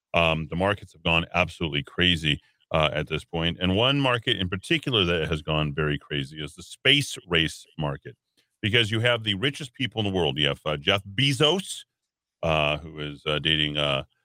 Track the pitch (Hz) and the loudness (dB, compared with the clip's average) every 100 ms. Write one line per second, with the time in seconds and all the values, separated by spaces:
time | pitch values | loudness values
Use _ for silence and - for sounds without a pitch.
0 | _ 85 82 80 73 87 98 98 - 80 | _ 2 4 2 -2 0 0 0 -6 -6
1 | 85 82 - 87 87 - 82 71 69 - | 0 0 2 0 0 -2 -4 -4 -4 0
2 | 90 82 78 73 _ _ - 80 76 76 | 2 2 0 -2 _ _ -2 0 2 0
3 | 76 78 - 82 85 82 92 95 127 143 | -2 -4 -4 -2 -2 0 2 2 2 2
4 | 135 120 127 98 90 95 - 165 - 113 | 2 0 0 -2 -2 -4 0 -2 2 2
5 | 87 85 78 78 80 78 76 73 76 71 | 4 2 0 -2 -2 0 0 0 -2 -2
6 | - 73 69 78 76 - - - 131 143 | -4 -6 -6 -8 -12 -14 -20 -2 2 2
7 | 123 - 92 85 80 - - - 73 69 | 0 -8 0 2 2 -2 -14 -6 -4 -6
8 | - - _ _ _ _ 110 120 104 113 | -12 -20 _ _ _ _ 0 2 2 2
9 | 120 117 110 95 135 139 147 - 120 110 | 2 0 -2 -2 -2 -4 -10 -8 -6 -2
10 | 101 92 78 67 71 69 78 76 78 101 | 0 0 0 2 0 -2 -4 -2 0 0
11 | 101 98 139 120 147 190 - - - _ | -2 -2 0 2 2 2 -4 -12 -16 _
12 | _ _ _ _ 82 78 73 76 80 78 | _ _ _ _ 0 2 0 -2 -6 -10
13 | 73 71 76 76 78 78 76 73 73 67 | -10 -6 -4 0 2 0 0 0 0 -2
14 | - _ | -6 _